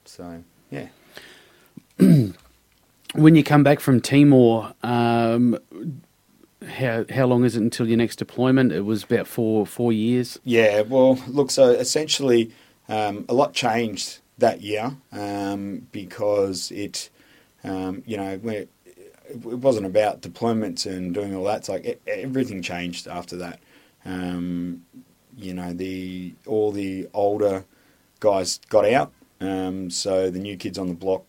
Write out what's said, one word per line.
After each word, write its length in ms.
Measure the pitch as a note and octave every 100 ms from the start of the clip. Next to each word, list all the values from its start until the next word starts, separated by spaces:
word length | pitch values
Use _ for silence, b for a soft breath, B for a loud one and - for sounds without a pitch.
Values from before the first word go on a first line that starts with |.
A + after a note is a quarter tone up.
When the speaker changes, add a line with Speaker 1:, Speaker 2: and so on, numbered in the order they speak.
Speaker 1:
So, 400 | _ - F2 E2+ E2+ _ _
yeah. 160 | - - _ b b b b b b b - _ -
Speaker 2:
<clears throat> 280 | F#3+ D#3 G#2 - _ _ _ _ _ _ -
When 200 | - D#3
you 80 | D#3+
come 200 | C#3+ D3
back 160 | C#3 D3
from 200 | - B2
Timor, 720 | - C#3+ C#3+ C3 A#2 A2+ G#2 -
um, 760 | A#2 A#2+ A#2 A#2 A#2 A#2+ A#2+ A2 _ F#2 B2 C#3 _ _ _ _ _ _ -
how, 380 | - B2+ A2+ G#2+
how 160 | C3 B2+
long 180 | B2
is 120 | B2 A2+
it 60 |
until 260 | A2+ - A2+
your 80 | A2+
next 200 | A2+ -
deployment? 560 | A2+ - B2+ C3 B2+
It 100 | D#2+
was 220 | G2+ A2
about 220 | - A2+ G2
four, 380 | - A2+ A2
four 260 | G2 - A#2+
years. 460 | A2 A2 B2 B2 -
Speaker 1:
Yeah, 380 | B2 A#2 A2 G#2
well, 360 | G#2+ C3 C3 C3 -
look, 240 | C3 C3+
so 200 | - C3
essentially, 840 | A#2+ B2+ D3+ D#3 - C3+ A#2+ A2+ b b b -
um, 360 | A2 G#2 G#2 -
a 40 |
lot 200 | B2 D3
changed 640 | - B2 A2+ A#2 F#2+ - - _ -
that 220 | A#2 -
year, 360 | G#2 G#2 A#2+ C#3 _
um, 760 | G#2 G2+ G2+ G2 G2+ G2+ F#2+ -
because 800 | G#2+ F#2 - G#2 G#2 G2 F#2 -
it, 360 | G2 G2+ - - b b b b b
um, 380 | F#2+ F#2+ F#2 F#2+ A2+
you 120 | G#2
know, 180 | G2 F#2+
when 120 | A2+
it, 140 | G#2+ F2+ _ _ _ F#2+ _ -
it 60 | A#2+
wasn't 480 | A#2 A#2+ C3+ A2+ F#2+
about 340 | G2+ G#2+ -
deployments 640 | F2+ - A#2 A2 G#2 F2
and 300 | G2+ F#2 F2+
doing 200 | F#2 G2+
all 100 | F#2+
that. 140 | F#2+ G#2+
It's 100 | -
like 160 | F#2+ A#2
e-, 100 | - -
everything 540 | G2+ C3+ C3 B2+ F2+
changed 460 | F2 F2+ F2 F2 E2
after 300 | F2 E2+ F2+
that. 240 | F2 E2+ b b b b
Um, 800 | F#2+ F#2 F2+ F2+ F2+ F2 F2 F2 _ - _ _ _ -
you 160 | F#2+
know, 180 | F2+ F2
the, 640 | F2 F#2+ F#2+ F#2 F#2 F2+ - -
all 240 | G#2+ G#2
the 380 | G2+ G2 F#2+ F#2
older 500 | G#2 G2+ G#2 G#2 F#2+ - _ _ _ _ _
guys 400 | G#2+ G2 F2+ - _
got 160 | A2
out, 280 | G2+ C3 D3+ _ _ _
um, 480 | F#2+ F#2+ F#2 F#2+ F#2
so 380 | - G2+ F#2+ F#2+
the 100 | F#2
new 180 | G2+ G2
kids 200 | G#2+ F#2
on 100 | F2+
the 60 |
block 300 | E2+ F#2+ F#2+